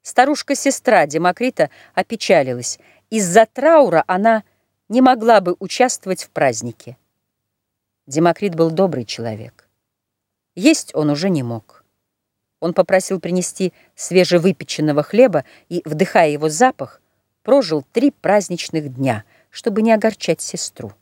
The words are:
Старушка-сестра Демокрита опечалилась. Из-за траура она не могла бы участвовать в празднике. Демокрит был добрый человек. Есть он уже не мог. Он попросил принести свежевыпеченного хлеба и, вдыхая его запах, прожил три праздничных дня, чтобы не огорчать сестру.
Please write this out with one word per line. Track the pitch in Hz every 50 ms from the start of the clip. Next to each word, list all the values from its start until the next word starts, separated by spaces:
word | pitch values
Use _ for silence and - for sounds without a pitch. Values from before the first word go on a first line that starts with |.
Старушка-сестра | _ - - - 254 277 302 - - - 285 - - 277 262 - _ 254 226 185 151
Демокрита | 143 139 160 170 180 180 - 240 262 - - 160 - _ - - _ _
опечалилась. | - 190 _ 233 214 - - 190 160 139 131 123 123 120 - - _ _ _ _ _ _ _
Из-за | 220 220 196 170 170 220 220
траура | _ _ - 269 311 330 311 277 196 165 156 -
она | - 185 185 202 226 226 214 - _ _ _ _ _ _ _ _ _
не | 208 247
могла | 254 269 - 226 220 233 226 202
бы | 185 175 180 _
участвовать | 196 185 - - 247 254 - - - 190 185 - -
в | _
празднике. | _ - 147 135 117 - 120 120 113 _ - 120 123 _ _ _ _ _ _ _ _ _ _ _ _ _ _ _ _ _ _ _ _ _ _
Демокрит | - 135 156 165 175 165 - 208 202 170
был | 160 165 165
добрый | 160 160 196 185 156 127 113
человек. | - - - 113 117 110 107 113 120 _ _ _ _ _ _ _ _ _ _ _ _ _ _ _ _ _ _ _ _ _
Есть | 180 190 302 320 - - - -
он | 147 156 147
уже | 147 143 175 202
не | 180 147
мог. | 123 120 117 113 _ _ _ _ _ _ _ _ _ _ _ _ _ _ _ _ _ _ _ _
Он | - 175 170
попросил | - 175 - 190 190 - - 196 175
принести | - 175 175 185 175 - - - 190 175 _ _ _ _ _
свежевыпеченного | - - - 175 185 180 175 180 175 160 196 180 _ 147 - - - 156 156 143 147 151
хлеба | - - 208 214 233 170 147 - _ _ _ _ _
и, | 175 175 -
вдыхая | 156 151 156 190 - - 196 170 151
его | 147 143 151 156
запах, | 151 160 240 254 - - 131 - - _ _ _ _ _ _ _ _ _ _
прожил | - 262 285 233 165 160 147 135 _
три | _ 233 269 285
праздничных | - _ - - 202 208 185 - 175 170 - - - 160 151 139 127
дня, | 127 135 131 113 107 - _ _ _ _ _
чтобы | _ - - 233 196 220
не | 220 226
огорчать | 226 214 208 220 214 _ - - 165 -
сестру. | - - - 180 - - _ - - 101 - _